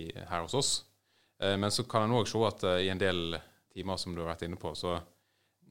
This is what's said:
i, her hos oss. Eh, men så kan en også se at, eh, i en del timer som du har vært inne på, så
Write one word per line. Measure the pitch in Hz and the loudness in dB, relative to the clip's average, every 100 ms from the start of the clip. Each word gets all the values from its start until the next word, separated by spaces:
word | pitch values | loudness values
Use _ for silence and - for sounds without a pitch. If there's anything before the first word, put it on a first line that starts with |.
i, | 82 | -8
her | - 85 87 | -10 -6 -4
hos | 82 | -2
oss. | 131 - - - _ _ _ _ - | 0 0 0 -4 _ _ _ _ -2
Eh, | 98 98 | 0 2
men | 101 | 2
så | - | 0
kan | 117 117 | 0 2
en | 107 | 4
også | 123 101 110 | 4 2 2
se | 110 | 2
at, | - | 2
eh, | 95 90 95 | 2 4 2
i | |
en | 95 | 2
del | 95 90 82 82 - _ _ | 2 2 -2 -4 -10 _ _
timer | 95 92 90 | -10 -6 -4
som | 95 | -4
du | 85 | -4
har | 82 82 | -4 -4
vært | 85 | -6
inne | 85 | -6
på, | 82 76 | -6 -4
så | 90 87 - _ _ _ _ _ - | -2 -4 -6 _ _ _ _ _ -10